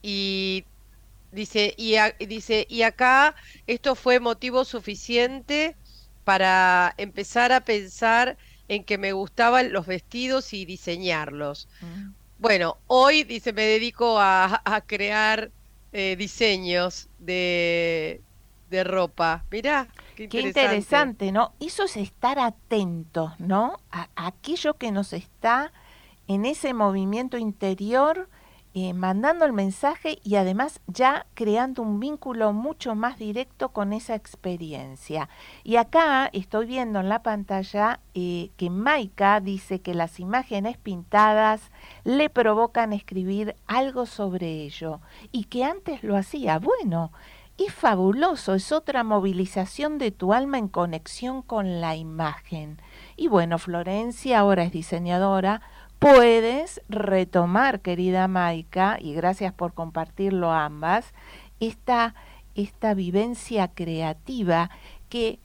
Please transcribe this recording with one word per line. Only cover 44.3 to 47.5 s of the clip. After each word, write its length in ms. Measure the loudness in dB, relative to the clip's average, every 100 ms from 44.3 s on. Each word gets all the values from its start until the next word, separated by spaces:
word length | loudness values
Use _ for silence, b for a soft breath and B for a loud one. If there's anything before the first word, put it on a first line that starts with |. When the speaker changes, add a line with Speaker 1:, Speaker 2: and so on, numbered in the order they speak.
| -4 -6 -6
Speaker 2:
ello 360 | -10 -10 -10 -10 B B -10
y 140 | -8 -6
que 180 | -2
antes 400 | -2 -4 -8 -8
lo 140 | -2 -2
hacía. 420 | -2 -4 -2 0
Bueno, 540 | 2 0 0 -2 -4 B B B B